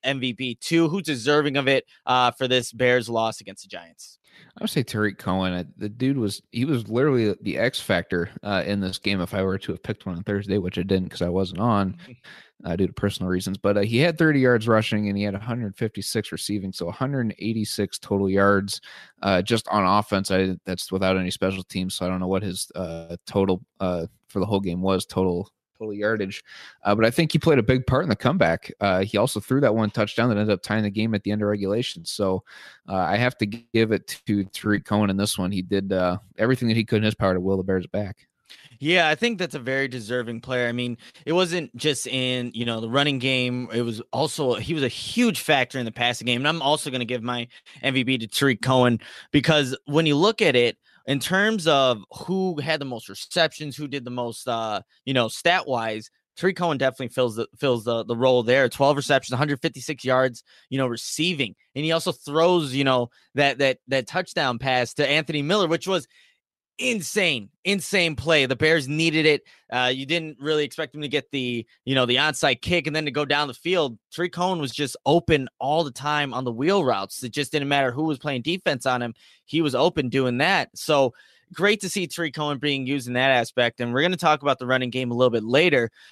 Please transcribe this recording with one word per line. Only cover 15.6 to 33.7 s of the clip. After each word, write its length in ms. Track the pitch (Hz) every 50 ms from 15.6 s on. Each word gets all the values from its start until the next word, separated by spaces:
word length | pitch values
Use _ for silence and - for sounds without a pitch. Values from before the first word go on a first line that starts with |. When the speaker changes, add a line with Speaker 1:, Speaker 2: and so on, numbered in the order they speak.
| 117 101 95
Speaker 2:
fifty-six 540 | - 117 107 - 101 95 - - 113 104 -
receiving, 420 | 82 - - - 104 104 92 95 92
so 160 | - 87 85
a 40 | 87
hundred 420 | - 131 135 143 135 120 110 107 -
eighty-six 600 | - 110 113 110 107 - - - 101 95 - -
total 320 | - - 101 98 98 95
yards, 500 | 95 98 98 101 101 98 101 101 - - - - - - - - _ _ -
uh, 200 | 98 98 90 92
just 240 | 101 117 110 - -
on 160 | 95 104 98
offense. 460 | 90 98 104 104 - 104 95 98 -
I, 260 | 98 92 95 95 92 87 -
that's 280 | - 92 87 - - 92
without 240 | 92 98 92 95
any 140 | 92 92 90
special 320 | 87 - 95 95 95 95 92
teams, 320 | - - 95 92 92 -
so 120 | - 90
I 20 | 90
don't 120 | 92 92
know 80 | 92 92
what 140 | 95 95 107
his, 280 | 98 90 95 - - -
uh, 420 | 87 92 82 82 82 71 82 87 - _
total, 360 | - - 101 98 98 92 92 - - _ -
uh, 260 | 95 92 90 85 85 85 - _ _ _
for 120 | - 101
the 60 | 92
whole 140 | 107 107 98
game 220 | 98 95 85 90 92
was, 240 | 95 95 92 -
total, 440 | - - 92 95 92 87 87 95 - _ _ _ _ _ -
total 160 | 113 110 104
yardage. 500 | 104 104 107 113 107 101 95 101 - - - - - - - - _ -
Uh, 100 | 101 104
but 120 | 107 110
I 40 | 113
think 220 | 123 - 170 156 -
he 60 | 160
played 200 | - 170 160 131
a 40 | 110
big 240 | - - 135 131
part 160 | - 131 135 180
in 80 | 156
the 60 | 101
comeback. 540 | - - 123 165 196 113 82 82 80 - - - - 101
Uh, 200 | 101 92 92 95
he 140 | 98 -
also 240 | 104 110 135 - 107
threw 220 | - - 131 139 -
that 120 | 107 104
one 140 | 113 110 104
touchdown 400 | - 120 107 104 - - 117 123
that 80 | 110
ended 160 | 101 107 107 101
up 100 | 90 -
tying 200 | - 104 110 107
the 80 | 104
game 240 | 98 107 110 113 110
at 80 | 101 -
the 80 | 101
end 100 | 104 107
of 80 | 104 104
regulation. 560 | 104 104 101 95 101 117 120 - - 85 82
So, 400 | - - - 104 95 92 92 - - - - - - - - _
uh, 100 | - 98
I 200 | 92 90 78 95
have 220 | 107 123 123 - -
to 80 | 117
give 440 | 104 104 117 - _